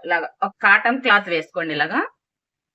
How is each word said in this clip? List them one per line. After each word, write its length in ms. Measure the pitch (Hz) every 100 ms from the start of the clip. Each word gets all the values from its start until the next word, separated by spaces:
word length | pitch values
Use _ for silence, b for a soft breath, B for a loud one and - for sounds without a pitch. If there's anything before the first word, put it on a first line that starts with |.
ఇలాగా 260 | - 170 160 -
ఒక 120 | 202 -
కాటన్ 380 | 208 208 226 262
క్లాత్ 260 | 254 202 196
వేసుకోండి. 420 | 170 156 180 165
ఇలాగా 260 | 151 156 233 427 _ _ _ _ _ _